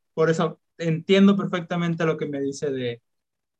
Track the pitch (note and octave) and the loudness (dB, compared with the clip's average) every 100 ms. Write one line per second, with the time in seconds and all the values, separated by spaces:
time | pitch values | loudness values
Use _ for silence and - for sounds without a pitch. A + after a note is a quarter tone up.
0 | _ - D#3+ E3 D#3+ - _ - E3 D#3+ | _ 0 0 2 -2 -4 _ -8 -4 -2
1 | - G3 G3 G3 E3 F3 E3+ F3 E3+ E3 | 2 6 6 4 0 -6 -4 -4 -2 -2
2 | E3 D3+ D3 C#3 C#3 C3+ D3 C3 B2 A#2+ | -2 -2 -4 -6 -6 -4 -6 -4 -6 -8
3 | _ _ _ _ _ _ | _ _ _ _ _ _